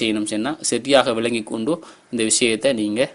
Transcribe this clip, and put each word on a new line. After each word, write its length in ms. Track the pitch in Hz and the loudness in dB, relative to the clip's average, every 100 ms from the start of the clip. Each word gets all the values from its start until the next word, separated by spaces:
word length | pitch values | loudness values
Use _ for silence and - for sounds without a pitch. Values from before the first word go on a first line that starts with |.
செய்யணும் 240 | 113 107 | 0 0
சொன்னா, 320 | 104 107 117 156 | -2 -4 -4 -4
சரியாக 520 | - 120 131 135 127 | -4 -4 4 4 4
விளங்கி 300 | 113 113 117 | 0 -2 -4
கொண்டு 420 | 107 117 113 170 - - _ | -4 -4 -4 -4 -8 -20 _
இந்த 140 | 120 | -2
விஷயத்தை 480 | 110 - 120 110 139 | 0 2 2 2 0
நீங்க, 400 | 120 104 104 143 | 0 0 0 -2